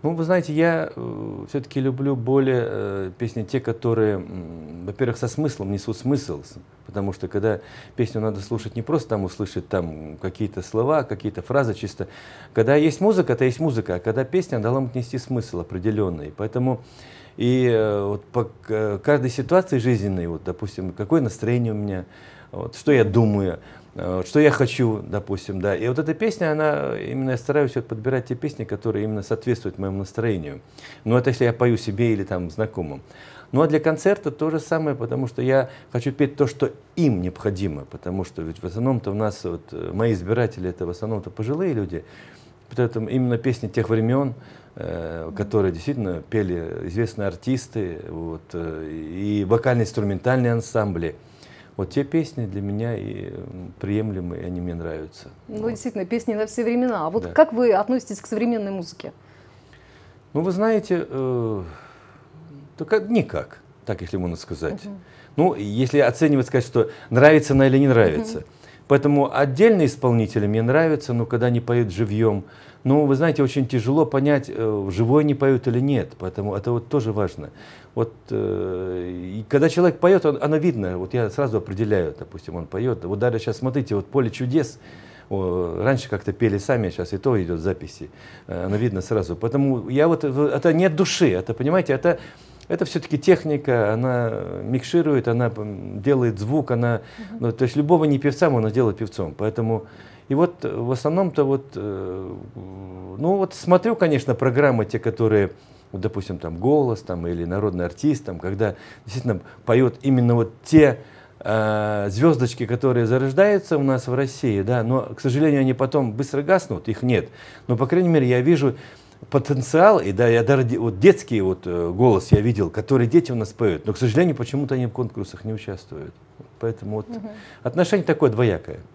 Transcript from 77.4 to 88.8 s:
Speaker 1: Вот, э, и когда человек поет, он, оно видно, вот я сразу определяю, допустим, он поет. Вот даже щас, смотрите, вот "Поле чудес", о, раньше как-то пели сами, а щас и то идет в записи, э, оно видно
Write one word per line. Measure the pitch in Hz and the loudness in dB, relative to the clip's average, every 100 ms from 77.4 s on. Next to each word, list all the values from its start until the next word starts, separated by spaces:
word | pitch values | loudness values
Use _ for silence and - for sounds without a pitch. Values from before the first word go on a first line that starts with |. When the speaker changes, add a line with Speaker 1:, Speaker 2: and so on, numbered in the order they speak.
| 71 - - - - | -16 -18 -20 -20 -10
Speaker 1:
Вот, | - 113 - - | -4 -4 -6 -8
э, | 107 101 95 95 90 92 90 90 90 90 104 | -4 -2 -4 -4 -6 -6 -6 -8 -10 -10 -10
и | 104 | -4
когда | 143 160 | 0 0
человек | 165 180 - | 2 2 4
поет, | 175 190 | 4 4
он, | 156 139 | 2 0
оно | 147 156 | -2 0
видно, | 175 120 92 90 | 0 -2 -4 -4
вот | 92 | -4
я | 127 110 | -2 -2
сразу | 117 135 110 | -2 -2 -2
определяю, | - 98 110 101 80 - | -4 -4 0 0 0 -6
допустим, | - 95 - 85 | -16 -16 -12 -10
он | 82 | -8
поет. | 95 123 113 | -4 -4 -4
Вот | 85 101 | -4 0
даже | 123 113 | 0 0
щас, | 117 107 | -4 -4
смотрите, | 127 131 127 | -2 -2 -2
вот | 101 98 | -4 0
"Поле | 139 117 | 0 0
чудес", | - 127 147 139 - - - - - - | -2 0 0 -2 -8 -20 -20 -20 -20 -8
о, | 98 92 90 87 85 | -4 -2 -2 -2 -2
раньше | 110 135 - | 0 0 -2
как-то | 101 - | -6 -4
пели | 95 117 101 | 0 0 0
сами, | 101 123 95 | 0 0 0
а | |
щас | - 87 | -4 -6
и | 98 | -2
то | 135 113 | 0 0
идет | 85 85 | 0 -2
в | |
записи, | 87 92 85 - - - - - - | -2 -4 -8 -16 -18 -18 -20 -20 -10
э, | 87 | -6
оно | 92 | -2
видно | 104 | 0